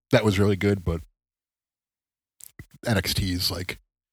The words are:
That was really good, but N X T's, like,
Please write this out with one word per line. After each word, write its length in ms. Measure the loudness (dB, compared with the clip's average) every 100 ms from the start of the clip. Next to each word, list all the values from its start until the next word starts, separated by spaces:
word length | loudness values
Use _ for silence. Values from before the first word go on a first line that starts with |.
| _
That 120 | 2
was 140 | 4 2
really 180 | 2 2
good, 300 | 2 0 -2
but 160 | -6 -8 _ _ _ _ _ _ _ _ _ _ _ _ _ -20 -20 -20 -10 -2
N 100 | -2
X 180 | 0 -2
T's, 340 | -2 -2 -4
like, 300 | -4 -8 -12 _ _ _